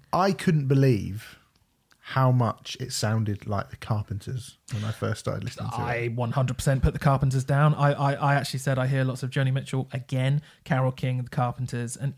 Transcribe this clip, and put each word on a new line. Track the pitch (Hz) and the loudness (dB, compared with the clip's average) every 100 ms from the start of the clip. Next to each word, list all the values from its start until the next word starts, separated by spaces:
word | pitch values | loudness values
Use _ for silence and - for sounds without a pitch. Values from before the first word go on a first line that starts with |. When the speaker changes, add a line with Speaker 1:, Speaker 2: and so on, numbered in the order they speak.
| - | -4
Speaker 1:
I | 165 190 | 0 0
couldn't | - 190 156 135 | 2 2 2 4
believe | 139 135 107 90 104 - - _ _ _ _ _ _ - | 6 6 4 0 -8 -12 -20 _ _ _ _ _ _ -4
how | 135 131 | 2 4
much | 123 113 - - - | 4 2 -2 -10 -10
it | 131 | -8
sounded | - 107 113 107 101 107 | -4 0 0 0 -4 -4
like | 98 - | -4 -6
the | - | -12
Carpenters | - 107 - 98 - 127 - - - | -4 -2 -2 -8 -8 -10 -10 -18 -10
when | 104 | -6
I | 110 | -4
first | - 107 107 | -4 -4 -4
started | 117 104 | -4 -6
listening | 123 - 107 | -6 -8 -6
to | 113 | -4
Speaker 2:
I | 120 | -4
Speaker 1:
it. | 120 120 | -2 -4
Speaker 2:
one | 117 117 | -2 -2
hundred | 139 127 123 | 0 0 0
percent | 151 135 | 0 2
put | 147 | 2
the | - | 2
Carpenters | 143 135 135 131 | 2 2 2 0
down. | 131 139 151 | 2 4 4
I, | 139 143 | 4 2
I, | 139 139 | 4 0
I | 139 143 143 | 2 2 2
actually | - 131 | 0 -4
said | 139 131 | -2 0
I | 131 | 0
hear | 135 | 2
lots | 131 123 | 0 -2
of | 127 | -4
Joni | 143 131 | 0 0
Mitchell, | 135 131 135 131 | 0 -2 -4 -4
again, | 131 - 131 131 147 - - | -8 -4 0 2 0 -2 -14
Carole | - 131 131 | -2 2 2
King, | 127 131 127 | 0 -2 -2
the | 123 | -4
Carpenters, | - 123 120 123 120 117 - | -2 -2 -2 -4 -4 -6 -4
and | 139 | -6